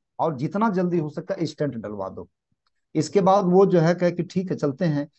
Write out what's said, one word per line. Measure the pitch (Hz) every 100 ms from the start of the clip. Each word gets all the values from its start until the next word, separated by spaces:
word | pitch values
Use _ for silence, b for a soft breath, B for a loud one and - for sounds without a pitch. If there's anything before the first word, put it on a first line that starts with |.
| _ -
और | 160 127
जितना | 151 202 226
जल्दी | 185 180 170
हो | 151
सकता | 170 -
है | 185 156
stent | - 143 117
डलवा | 104 104 95
दो। | 87 - _ _ _ _ _ _ 156
इसके | - 202
बाद | 190 196 180
वो | 185 196
जो | 175
है | 160 175
कहे | 175
कि | 175
ठीक | 165 185 185
है | 156
चलते | 147 139 170
हैं। | 143 143